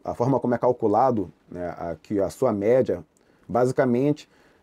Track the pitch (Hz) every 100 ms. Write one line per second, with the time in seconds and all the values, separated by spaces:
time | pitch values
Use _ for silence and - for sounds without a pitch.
0 | 90 - 120 127 123 120 123 127 110 107
1 | 131 113 85 - _ 87 87 85 85 80
2 | - 101 92 - 131 104 104 127 113 87
3 | - _ _ _ - 104 127 127 131 120
4 | 143 147 - _ _ _